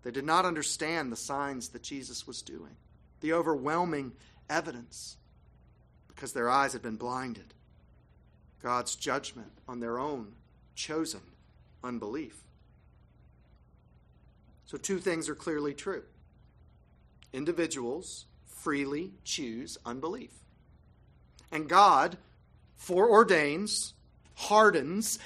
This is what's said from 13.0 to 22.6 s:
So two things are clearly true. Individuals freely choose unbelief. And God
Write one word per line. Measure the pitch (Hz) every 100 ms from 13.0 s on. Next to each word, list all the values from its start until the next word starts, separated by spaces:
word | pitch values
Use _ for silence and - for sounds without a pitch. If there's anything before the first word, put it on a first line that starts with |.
| - _ - - - - - - _ - _ - - - - - -
So | 135
two | - 190
things | 190 165 147
are | 151
clearly | - 151 147
true. | 139 - 160 - - - - - - - _ _ - - - -
Individuals | 131 151 170 160 135 120 147 185 - - - -
freely | - 175 143 139 147 190 190
choose | - - 131 113 156 - -
unbelief. | 123 160 220 214 - - _ - - - - - - - - -
And | 156 151
God | 180 202 143 170 180 - - - -